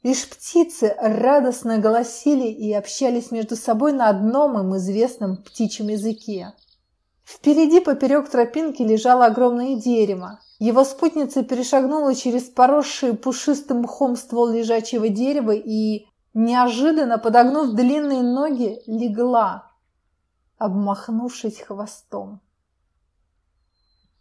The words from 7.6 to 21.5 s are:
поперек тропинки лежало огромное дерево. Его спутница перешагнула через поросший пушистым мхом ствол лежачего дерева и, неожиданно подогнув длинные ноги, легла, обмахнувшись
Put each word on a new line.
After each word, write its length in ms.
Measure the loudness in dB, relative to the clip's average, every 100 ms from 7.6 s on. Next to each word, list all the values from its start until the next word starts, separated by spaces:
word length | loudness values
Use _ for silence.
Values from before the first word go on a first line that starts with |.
| 6 6
поперек 480 | 4 0 2 2 2
тропинки 540 | 0 0 0 -6 -2
лежало 440 | 0 2 4 6 6
огромное 500 | 4 0 0 -4 -4
дерево. 640 | 0 2 2 -2 -8 -18 _ _
Его 240 | 2 4
спутница 600 | 2 2 -2 0 -2 -2
перешагнула 680 | -2 -4 0 0 2 0 -2 -2
через 280 | -2 -4
поросший 680 | -4 2 4 4 0 -4 -4
пушистым 680 | -2 -6 -4 -2 -2 -2 -4
мхом 340 | -4 -2 -2 -2
ствол 320 | -4 -2 0
лежачего 600 | 0 0 -2 0 -2 -2
дерева 440 | 0 -2 0 0
и, 540 | -2 -2 -2 -2 -4 _ _ _ -2
неожиданно 840 | 0 2 2 2 2 2 0 0
подогнув 540 | 4 6 6 2 0
длинные 500 | 2 2 2 -2 0
ноги, 600 | 0 0 -2 -2 -4 -6 -8
легла, 880 | -4 -4 -2 0 2 0 -4 -16 _ _ _ _ _ _ _ _ _
обмахнувшись 1000 | -4 -2 -2 -4 -6 -6 -6 -8 -10